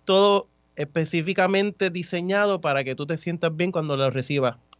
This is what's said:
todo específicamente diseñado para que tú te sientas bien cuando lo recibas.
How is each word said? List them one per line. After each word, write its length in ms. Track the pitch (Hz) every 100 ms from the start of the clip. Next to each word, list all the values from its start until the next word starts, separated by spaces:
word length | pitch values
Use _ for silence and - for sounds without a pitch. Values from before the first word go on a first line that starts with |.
todo 440 | - 190 202 202 - _ _ - 143 170
específicamente 840 | 156 170 160 190 185 196 202 - 190
diseñado 720 | 175 165 175 180 202 208 190
para 220 | 156 139
que 100 | 131
tú 120 | 131 147
te 100 | 160
sientas 380 | 175 170 165 156
bien 160 | 180
cuando 240 | 170 156 139
lo 120 | 135
recibas. 460 | 131 - 143 127 - _